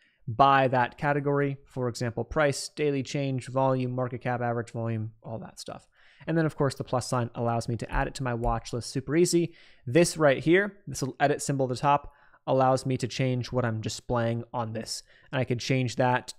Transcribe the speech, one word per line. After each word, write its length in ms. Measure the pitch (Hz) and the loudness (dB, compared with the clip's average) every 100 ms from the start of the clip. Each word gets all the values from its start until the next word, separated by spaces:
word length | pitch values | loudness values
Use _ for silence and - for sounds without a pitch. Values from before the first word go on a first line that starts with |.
| _ _ - | _ _ -2
by 400 | 113 139 135 131 | 4 6 6 4
that 280 | 127 120 - | 2 0 -2
category. 600 | 147 143 143 143 143 135 - | -2 0 0 0 -2 -4 -10
For 200 | - 123 | -6 -4
example, 360 | 110 120 113 | -4 -4 -4
price, 460 | 117 160 147 135 - | -4 0 2 0 -6
daily 340 | - 151 139 | -2 0 0
change, 460 | 123 147 139 131 123 | -2 -4 -2 -4 -4
volume, 420 | 131 135 131 127 | 0 0 0 -2
market 300 | 123 127 123 | -4 -4 -4
cap, 200 | 127 123 | -4 -2
average 300 | 120 120 113 | -2 -2 -4
volume, 400 | 120 113 113 110 - | -4 -4 -4 -6 -10
all 160 | - 113 | -12 -12
that 200 | - - | -12 -16
stuff. 280 | - - - _ _ _ - | -14 -16 -18 _ _ _ -2
And 100 | 165 | 0
then, 120 | 156 | 0
of 80 | - | 0
course, 180 | 143 | -2
the 100 | - | -2
plus 240 | - 127 - | -4 -4 0
sign 220 | 127 117 120 | -2 -2 -2
allows 340 | 120 117 - | -2 -2 -2
me 80 | 117 | -6
to 140 | 143 | -4
add 160 | 135 139 | -4 -4
it 80 | - | -4
to 80 | |
my 100 | 127 | -6
watch 400 | 117 120 117 - | -2 -2 -2 -4
list 160 | 123 - | -8 -6
super 260 | 139 127 156 | -6 0 2
easy. 380 | 175 175 170 - - - - | 4 2 0 -6 -20 -14 2
This 320 | 139 170 160 | 4 4 4
right 260 | 151 131 | 4 4
here, 360 | 131 180 202 - - | 4 4 4 -6 -12
this 160 | 131 | -6
little 140 | 131 - | -6 2
edit 200 | 143 143 | 2 2
symbol 260 | - 139 127 | -2 -2 -2
at 40 | |
the 60 | 123 | 0
top, 400 | 147 143 - - _ _ - | 2 2 0 -20 _ _ 0
allows 400 | 131 131 131 135 | 4 4 2 0
me 120 | 127 | -2
to 100 | 117 | -4
change 460 | - 131 127 117 | -2 -2 -2 -2
what 100 | 127 | -2
I'm 160 | 120 110 | -2 -2
displaying 640 | 110 - - 123 117 117 - | -6 -8 -2 0 0 -2 -6
on 200 | 123 110 | -6 -6
this. 300 | 110 110 - - _ _ | -8 -8 -10 -14 _ _
And 80 | 135 | -2
I 60 | 123 | -2
can 120 | 120 | -2
change 380 | - 131 123 - | 0 0 0 2
that 380 | 127 123 - | 2 2 -2